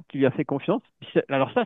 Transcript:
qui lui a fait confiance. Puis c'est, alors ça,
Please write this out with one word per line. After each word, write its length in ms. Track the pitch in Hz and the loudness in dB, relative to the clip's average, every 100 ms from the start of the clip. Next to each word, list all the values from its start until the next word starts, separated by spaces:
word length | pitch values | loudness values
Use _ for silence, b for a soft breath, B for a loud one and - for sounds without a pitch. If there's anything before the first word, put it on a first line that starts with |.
| - | -2
qui 80 | 135 | 0
lui 60 | 131 | 0
a 60 | |
fait 140 | - - | 0 -4
confiance. 360 | 139 - 214 - _ | -4 -2 -4 -6 _
Puis 100 | - | -4
c'est, 160 | 165 - | -4 0
alors 200 | 135 127 | -2 0
ça, 120 | 247 | 0